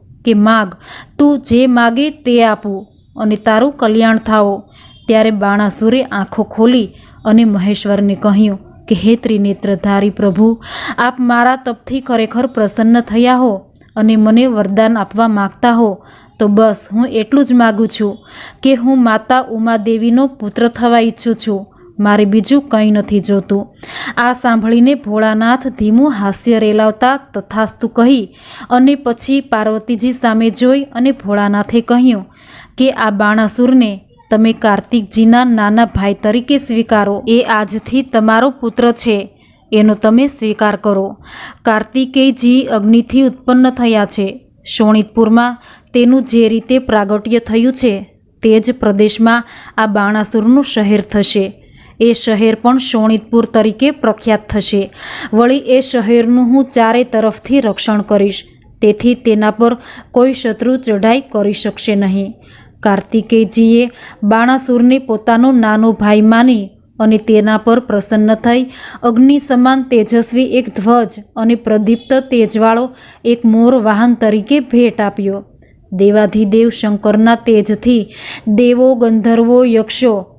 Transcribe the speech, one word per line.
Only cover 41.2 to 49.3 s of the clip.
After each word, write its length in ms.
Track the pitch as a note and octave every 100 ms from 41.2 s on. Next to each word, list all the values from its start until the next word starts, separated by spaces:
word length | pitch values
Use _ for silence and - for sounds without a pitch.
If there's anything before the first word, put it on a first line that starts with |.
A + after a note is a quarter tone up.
| - - - -
કાર્તિકેયજી 1040 | - G#3+ A3 C4 C4 C4+ C4+ - A#3+ B3+
અગ્નિથી 580 | B3+ A3 G#3 A#3 A#3 B3+
ઉત્પન્ન 480 | C4 B3+ - B3 B3+
થયા 360 | B3+ A#3+ G#3+ G3+
છે. 460 | - G3 B3+ _ _ -
શોણિતપુરમાં 920 | - G#3+ G#3+ G#3 - A3 A#3 A#3+ A#3+ - - _
તેનું 300 | B3 A#3+ C4
જે 260 | C4 A#3 A3
રીતે 300 | A3+ - B3+
પ્રાગટ્ય 600 | C4 G#3+ G3+ G#3 G#3+ A#3
થયું 340 | A3+ A3+ B3
છે, 480 | B3+ B3 G3 G3+ _ _ _
તે 160 | A3 A3
જ 120 | A#3
પ્રદેશમાં 720 | B3 G#3+ G3+ G#3+ G#3 A3+